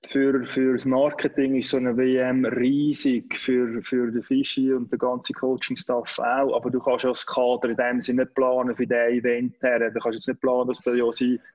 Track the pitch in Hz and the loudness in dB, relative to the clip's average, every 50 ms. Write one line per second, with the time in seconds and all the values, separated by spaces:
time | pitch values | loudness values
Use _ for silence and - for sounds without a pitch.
0 | - - - 139 135 139 135 135 120 - - 135 131 131 127 120 - 135 127 131 | -18 -2 0 2 2 4 2 0 -2 -2 -2 0 2 2 2 0 0 0 2 2
1 | 143 147 147 - - 147 - - 135 131 135 131 120 - - 131 127 127 117 120 | 2 2 0 -2 -4 -2 0 0 0 2 0 0 0 0 -2 0 0 0 0 2
2 | 131 127 127 131 127 127 127 131 127 113 120 120 120 127 139 143 147 151 143 - | 2 2 2 2 2 0 0 0 0 0 0 0 2 2 2 2 2 0 0 0
3 | - 143 123 117 113 - - - - - 127 123 123 117 113 117 98 - - 127 | 0 0 0 0 -2 -6 -10 -6 -2 0 2 2 2 0 -2 -6 -6 -2 -2 0
4 | 123 117 113 120 107 - 131 135 139 - - 135 131 131 131 127 123 113 - 113 | 0 0 -2 -4 -2 0 0 0 0 0 -2 0 0 2 2 0 -2 -4 -2 -2
5 | - 123 127 123 - - - - - 131 131 127 - - 127 - - - 127 120 | 0 -2 -2 -2 -6 -8 -8 -4 -2 -2 -2 -2 -4 -6 -6 -8 -4 -2 -2 -2
6 | 117 - - - - 120 123 135 139 135 - - - 123 117 127 - 135 123 117 | -2 -6 -8 -4 -2 0 0 2 0 0 0 0 -2 -2 -4 -2 0 0 0 0
7 | - 127 123 - - - - - 127 123 123 117 - 117 117 - 123 123 123 123 | 0 -2 -2 -2 -4 -4 -2 0 2 2 2 0 0 -2 0 0 0 0 0 -2
8 | 107 - 123 127 127 - _ - 127 127 127 127 123 127 117 - 123 110 123 120 | -2 0 0 0 0 0 _ 0 2 2 2 2 0 -2 -2 -2 0 0 2 2
9 | 117 120 120 123 117 123 120 120 123 123 - _ - 127 123 117 117 113 104 117 | 4 4 2 2 2 0 0 0 -2 -4 -6 _ 0 0 2 2 0 0 -2 -2
10 | - 120 110 110 - - 123 - - 131 127 127 123 123 123 - - 127 120 123 | -4 -4 -4 -4 -6 -6 -6 -2 0 0 0 0 0 -2 -4 -4 -2 0 0 2
11 | 120 117 117 - 131 123 123 117 _ - _ | 2 0 0 0 0 0 0 -2 _ -14 _